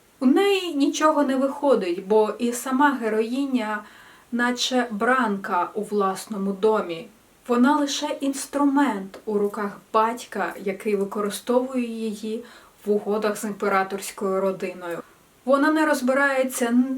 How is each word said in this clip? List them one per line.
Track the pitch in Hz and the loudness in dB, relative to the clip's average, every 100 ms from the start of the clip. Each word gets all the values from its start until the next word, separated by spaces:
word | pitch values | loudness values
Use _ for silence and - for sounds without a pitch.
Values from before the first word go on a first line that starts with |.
| _ - | _ -2
У | 262 | 2
неї | 311 403 392 359 285 | 4 4 2 0 0
нічого | 294 311 311 294 | 0 4 4 4
не | 262 262 | 2 0
виходить, | 269 - 285 226 180 175 185 | -2 0 2 2 2 -4 2
бо | 214 214 202 | 2 2 0
і | 240 | -4
сама | 233 269 262 294 247 | -4 -2 2 2 2
героїня | 226 220 226 262 277 254 214 208 - - - - _ | -2 -2 -2 -4 -2 -2 -2 -6 -10 -20 -20 -20 _
наче | 240 240 247 - 254 247 | -2 0 0 0 0 0
бранка | 208 233 262 226 196 196 180 175 | 0 2 2 2 -2 -2 -2 -2
у | 220 | -4
власному | 202 208 196 190 - 208 196 | -4 0 0 -2 -6 -4 -4
домі. | 190 220 214 175 165 - _ _ _ - | 0 2 2 0 -8 -12 _ _ _ -2
Вона | 240 262 294 | 4 4 4
лише | 285 - 294 294 | 0 -2 -4 -4
інструмент | 277 269 - 285 285 277 269 202 190 - - | -4 -4 -4 0 2 4 2 0 -8 -10 -4
у | 208 | 0
руках | 202 220 202 190 - | 0 -2 -8 -8 -2
батька, | 220 220 247 - 214 170 - | 2 2 0 -8 -6 -6 -6
який | 196 190 220 196 | -6 -6 -2 -2
використовує | 196 220 208 - - 247 262 254 240 | -2 -4 -4 -4 -2 0 0 -2 -4
її | 226 220 202 220 226 - - - _ 202 | -4 -6 -6 -6 -8 -10 -20 -20 _ -2
в | |
угодах | 208 208 208 214 208 | 0 0 0 0 -2
з | |
імператорською | 214 190 208 196 190 196 - - 196 190 | -6 -4 0 2 0 -4 -8 -6 -2 0
родиною. | 196 190 190 190 175 165 - _ _ _ 247 | 0 -2 -6 -8 -8 -10 -12 _ _ _ 2
Вона | 269 302 | 4 4
не | 311 302 | 4 2
розбирається | 277 254 269 277 262 254 - 233 247 262 | 2 2 2 4 2 0 0 2 4 2